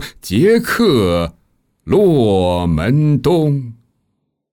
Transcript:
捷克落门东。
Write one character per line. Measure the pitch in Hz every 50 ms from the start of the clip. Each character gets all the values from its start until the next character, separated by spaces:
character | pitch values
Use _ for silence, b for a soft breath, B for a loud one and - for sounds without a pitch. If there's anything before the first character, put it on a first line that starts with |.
| B B B B
捷 | - - 90 113 170 214 233 226
克 | - - - - 233 196 139 113 98 87 85 85 82 82 - _ _ _ _ _ _ _ _ _ -
落 | - 139 196 208 180 160 135 113 104 98 92 90 90 87 87 87
门 | 85 80 76 82 113 139 151 151 151 147 117
东。 | 117 147 180 165 156 147 143 139 127 117 113 - _ _ _ _ _ _ _ _ _ _ _ _ _ _